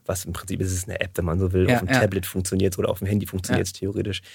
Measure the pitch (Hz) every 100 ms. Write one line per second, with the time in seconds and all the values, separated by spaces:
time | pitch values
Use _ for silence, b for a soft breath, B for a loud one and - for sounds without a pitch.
0 | - 92 - 87 - - 95 92 95 92
1 | - - 87 85 95 92 92 120 92 131
2 | 107 95 92 95 92 95 95 92 101 -
3 | 101 104 - 95 92 123 95 - - -
4 | 110 92 B